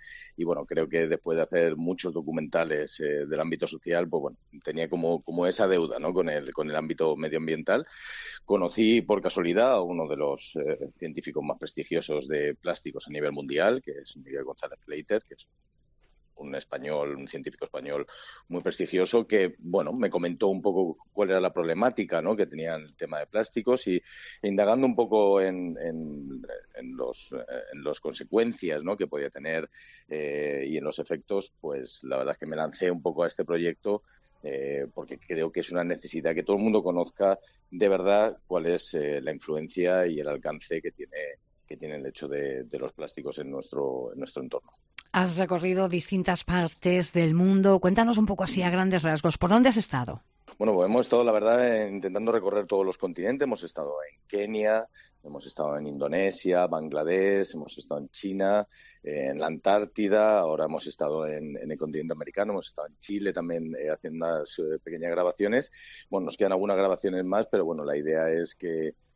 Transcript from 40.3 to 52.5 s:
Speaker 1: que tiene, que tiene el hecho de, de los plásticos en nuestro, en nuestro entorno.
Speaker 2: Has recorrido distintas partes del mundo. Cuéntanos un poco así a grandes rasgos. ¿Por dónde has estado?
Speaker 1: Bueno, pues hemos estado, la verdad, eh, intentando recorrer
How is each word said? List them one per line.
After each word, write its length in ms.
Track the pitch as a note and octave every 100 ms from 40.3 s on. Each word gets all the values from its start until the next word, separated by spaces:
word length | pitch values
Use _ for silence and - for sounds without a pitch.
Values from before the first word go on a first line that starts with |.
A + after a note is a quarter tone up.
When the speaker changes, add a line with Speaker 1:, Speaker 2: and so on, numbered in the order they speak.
| C#2+ D#2 D2+ - E2
Speaker 1:
que 100 | E2+
tiene, 260 | - C#2+ D2 D2 C#2 _ _ -
que 80 | D2
tiene 200 | D2+ D2+
el 100 | C2+
hecho 240 | - C#2+
de, 340 | C#2+ C#2 C2
de 160 | B1+ D2
los 140 | C2
plásticos 460 | - D2 - - -
en 120 | C#2
nuestro, 640 | C#2 C2+ C#2 C#2 B1+ B1
en 60 | -
nuestro 220 | C2 -
entorno. 300 | B1+ - - _ _ - -
Speaker 2:
Has 260 | F3+ F#3 E3+
recorrido 520 | F#3 F3+ F#3 F#3 F#3+
distintas 540 | F3 - F#3+ F3+ F3
partes 720 | - F3+ E3 - F3+ F3+ E3
del 200 | E3+ E3
mundo. 460 | E3+ F#3 G3 G3 F#3+
Cuéntanos 400 | F#3 G3 A#3 A3
un 80 | G#3+
poco 160 | F#3+
así 180 | F#3+ F#3+
a 80 | F3+
grandes 320 | F3+ F#3+ F#3
rasgos. 380 | D#3 D#3 E3+ -
¿Por 100 | F3
dónde 200 | A3+ C4
has 80 | A3
estado? 440 | - C3 B2 A#2+ _ _ - -
Speaker 1:
Bueno, 160 | A2 F#2+
pues 120 | F#2+
hemos 200 | A#2+ A#2+
estado, 160 | A#2
la 80 | A#2+
verdad, 360 | G#2+ A2 A#2+ B2
eh, 220 | A2+ G#2
intentando 420 | G2 F#2+ G2 A#2
recorrer 360 | A2+ F#2+